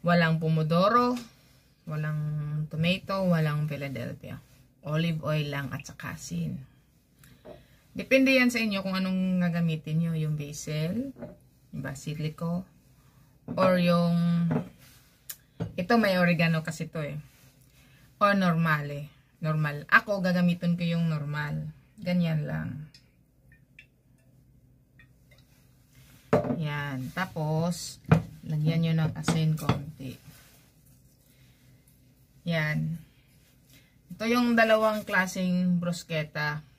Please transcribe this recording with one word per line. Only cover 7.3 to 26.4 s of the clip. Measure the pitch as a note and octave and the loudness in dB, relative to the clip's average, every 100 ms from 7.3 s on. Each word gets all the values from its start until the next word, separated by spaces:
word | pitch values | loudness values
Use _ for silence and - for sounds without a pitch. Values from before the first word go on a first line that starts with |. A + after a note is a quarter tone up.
| - - - - _ _ | -20 -20 -20 -20 _ _
Depende | - F#3+ C4 C4+ | -10 2 4 6
yan | C4 B3 | 6 4
sa | A#3 | 2
inyo | A3 G3 | -2 -2
kung | F#3+ F#3 | -2 -2
anong | F#3 F#3 F#3 F#3 F3 | 0 0 0 2 2
gagamitin | E3+ E3+ D#3 D#3 D#3+ | 2 0 -2 -2 0
nyo, | E3+ D#3+ | 0 0
yung | D#3 | -2
basil, | D3+ C#3+ D3 - D#3 D#3+ G#3+ C#4 - - - _ _ _ | -4 -6 -10 -6 -4 -2 -4 -6 -10 -16 -18 _ _ _
yung | D#3 C#3 | -10 -10
basilico, | C#3 - D3+ D3+ D3+ E3 F3 F#3+ _ _ _ _ _ _ _ - | -10 -10 -6 -6 -4 -4 -4 -6 _ _ _ _ _ _ _ -8
or | - F#3 F3+ | 2 4 4
yung... | F3 F3 E3+ E3+ E3+ E3+ E3+ D#3 - - - - _ _ _ - _ _ - - | 4 4 4 2 2 2 2 0 -2 -16 -20 -20 _ _ _ -20 _ _ -8 -6
Ito | F3+ A#3 | 2 4
may | G#3+ F#3 | 4 4
oregano | F3 E3 E3 E3 D#3+ | 4 4 2 2 -2
kasi | D#3+ D#3+ | -8 -8
to | E3 | -6
eh. | D3 D3 - _ - _ _ _ - _ - _ | -8 -8 -14 _ -20 _ _ _ -20 _ -20 _
Or | G3+ | 2
normal | G3 F#3 E3 E3 D3+ D3 | 4 4 2 2 0 -2
eh. | C#3+ D3 - _ _ | -8 -12 -16 _ _
Normal. | D#3 D#3 D3+ D3 D3+ | -2 0 -2 -4 4
Ako, | A3 A3 G3+ | 4 4 0
gagamitin | F#3 F3+ F3 F3 F3 F3 | 2 4 2 2 0 0
ko | E3+ | 0
yung | E3+ E3 | 0 0
normal. | D3+ D3 D3 D3 D#3 D#3 - _ - | -2 -4 -6 -4 -6 -8 -12 _ -10
Ganyan | F3+ F3+ E3+ D#3 D3 | -2 2 2 0 -2
lang. | D#3 E3 D3+ D#3 - _ _ _ _ _ - _ - - _ _ _ _ _ _ _ _ _ _ _ - _ _ - _ _ _ _ _ - - - - - | -4 -6 -8 -12 -18 _ _ _ _ _ -20 _ -20 -20 _ _ _ _ _ _ _ _ _ _ _ -20 _ _ -20 _ _ _ _ _ -20 -20 -20 0 0